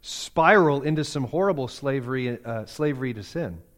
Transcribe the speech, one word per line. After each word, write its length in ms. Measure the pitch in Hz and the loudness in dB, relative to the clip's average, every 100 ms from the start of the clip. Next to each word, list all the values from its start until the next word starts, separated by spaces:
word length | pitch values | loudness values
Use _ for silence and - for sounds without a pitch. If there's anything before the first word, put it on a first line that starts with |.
spiral 800 | - - - - 160 208 165 143 | -14 -12 -6 4 6 8 6 2
into 220 | 143 156 | 0 0
some 220 | 147 147 123 | -2 -4 -2
horrible 420 | 156 196 156 127 | 0 0 0 -4
slavery, 760 | - 139 135 123 131 123 120 | -4 -2 -2 -2 -4 -4 -4
uh, 220 | 117 113 107 | -6 -8 -8
slavery 480 | - 151 131 127 | -2 -2 0 -4
to 80 | 113 | -6
sin. 400 | 95 165 143 85 - | -8 -6 -6 -8 -16